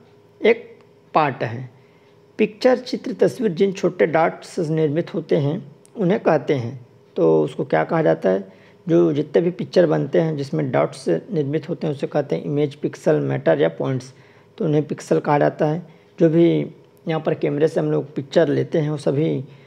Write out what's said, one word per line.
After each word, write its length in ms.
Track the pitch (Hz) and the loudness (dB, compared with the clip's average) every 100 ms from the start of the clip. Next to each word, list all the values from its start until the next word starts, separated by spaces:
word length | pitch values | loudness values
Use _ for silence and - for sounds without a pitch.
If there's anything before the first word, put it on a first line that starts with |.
| _ _ _ - | _ _ _ -2
एक 340 | - 233 - - - _ _ | 2 2 -2 -20 -20 _ _
पार्ट 300 | 170 147 123 | 0 0 -2
है। 260 | 131 120 127 - _ _ _ _ _ - | -6 -6 -12 -18 _ _ _ _ _ -4
पिक्चर, 400 | 214 - 254 254 | -4 0 0 0
चित्र, 340 | - - - | -4 -8 -6
तस्वीर 400 | 190 185 - 214 | 0 0 2 -2
जिन 200 | 160 196 | 0 -2
छोटे 340 | 185 175 - 165 | 0 -2 0 0
डॉट 360 | 160 175 - | 2 0 -2
से 320 | - - 156 | -10 -6 -2
निर्मित 400 | 160 156 151 165 | 0 0 0 -4
होते 220 | 185 156 - | -6 -2 0
हैं, 400 | 139 180 - - - - | 0 -4 -10 -20 -14 -2
उन्हें 240 | 175 220 | 0 2
कहते 340 | 202 156 - | 2 2 0
हैं। 320 | 143 117 131 - _ _ - | -2 -2 -10 -18 _ _ 0
तो 260 | 160 160 | 2 4
उसको 220 | 151 - | 0 -4
क्या 200 | 143 160 | -2 0
कहा 180 | 156 165 | 0 0
जाता 260 | 160 160 185 | 2 2 0
है? 240 | 190 190 - - _ - | 0 -4 -18 -20 _ 0
जो 240 | 170 170 | 2 4
जितने 300 | 143 151 - | 0 -2 -2
भी 80 | 170 | -4
पिक्चर 360 | 175 156 190 165 | -4 0 2 2
बनते 340 | 156 143 175 | 2 0 0
हैं 160 | 160 147 | 0 -2
जिसमें 360 | 139 160 139 | -4 -4 -2
डॉट 200 | 143 147 | 0 -2
से 300 | - 175 165 - | -2 -4 -4 -2
निर्मित 360 | 180 135 156 - | -4 -2 -4 -6
होते 180 | 160 165 | -6 -6
हैं, 80 | |
उसे 120 | 143 160 | -4 -4
कहते 300 | 156 139 160 | -4 -2 -4
हैं 80 | |
इमेज, 300 | 165 147 147 | -2 -2 -2
पिक्सल, 460 | 139 160 - 175 151 | -4 -8 -2 0 2
मैटर 400 | 139 135 151 147 | 0 0 2 2
या 80 | 160 | 2
पॉइंट्स। 460 | - 139 131 - - - - _ - | 0 -4 -4 -6 -20 -20 -20 _ -4
तो 60 | |
उन्हें 220 | 175 151 147 | 0 0 0
पिक्सल 340 | 143 - 160 | -6 0 0
कहा 180 | 156 143 | 2 2
जाता 280 | 151 143 156 | 2 2 0
है। 200 | 165 - - _ - | -2 -6 -20 _ 2
जो 80 | 170 | 4
भी 380 | 165 170 156 151 - - _ - | 6 4 4 -2 -10 -20 _ -6
यहाँ 120 | 160 | -4
पर 140 | 160 | -2
कैमरे 340 | 156 - 143 156 | -2 -2 0 0
से 120 | 170 | 2
हम 100 | 151 | 0
लोग 240 | 151 139 | -2 -4
पिक्चर 340 | - 135 180 156 | -8 0 2 4
लेते 300 | 135 131 170 | 2 0 0
हैं, 120 | 147 | 0
वो 60 | 151 | -2
सभी 480 | 156 139 160 139 131 - | -2 0 0 -2 -6 -16